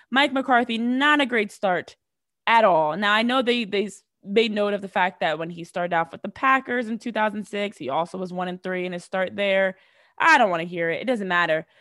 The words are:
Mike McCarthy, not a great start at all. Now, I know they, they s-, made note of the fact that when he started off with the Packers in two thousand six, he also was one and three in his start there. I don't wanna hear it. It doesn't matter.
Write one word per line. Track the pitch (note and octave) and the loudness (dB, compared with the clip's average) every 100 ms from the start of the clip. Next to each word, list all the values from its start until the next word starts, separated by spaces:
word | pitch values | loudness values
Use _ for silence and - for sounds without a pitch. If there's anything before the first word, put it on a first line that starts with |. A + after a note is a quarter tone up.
| _ | _
Mike | B3+ D4 | 0 2
McCarthy, | C4+ C4+ B3 A#3+ A3+ | 0 2 2 2 0
not | A#3+ B3+ D4 D4 | 0 2 2 2
a | C4+ | 2
great | A#3+ G3+ | 0 -2
start | - G3+ F3+ - - _ _ _ _ - | -2 -2 -2 -4 -16 _ _ _ _ 2
at | A3+ | 4
all. | G#3+ E3+ D3+ D#3+ | 6 4 2 0
Now, | G#3 | 0
I | G#3 | 2
know | A#3+ C4 | 2 0
they, | A#3+ A#3+ G#3+ | 0 0 -2
they | G3+ G#3 | -2 -4
s-, | - _ _ | -8 _ _
made | - G3+ A3+ | -2 0 2
note | G#3+ G#3 | 0 -2
of | G3+ | -2
the | G3 | -4
fact | G3+ F#3 F#3+ | 0 0 0
that | F3 D#3 | -2 -2
when | E3 | -6
he | E3+ | -10
started | E3 F#3 F3 E3+ | -10 -6 -2 0
off | E3 | -2
with | - | -6
the | - | -14
Packers | - C4+ C4+ B3+ B3 A3 | -4 0 0 0 -6 -4
in | A3+ | -8
two | B3 | -6
thousand | A3 G#3+ G#3 G3+ | -2 -2 -2 -8
six, | G3+ G3+ - | -6 -6 -8
he | B2 | -6
also | C#3+ E3+ F#3+ | -4 -4 -6
was | F#3 | -8
one | F3+ F3+ | -6 -6
and | F3+ | -6
three | F#3 F#3 F3+ | -6 -6 -6
in | |
his | F3 | -8
start | - F#3+ F#3 G#3 | -8 -4 -4 -2
there. | G3+ F#3+ F#3+ F#3+ _ _ _ - | 0 2 0 -2 _ _ _ 0
I | E4 D#4 | 4 6
don't | A3 | 4
wanna | E3+ | 0
hear | E3+ F3 E3+ | -4 -4 -4
it. | D#3+ | -2
It | A3 | -4
doesn't | A#3+ F#3+ | -4 0
matter. | F3 E3+ D#3 E3+ _ | 0 2 0 -4 _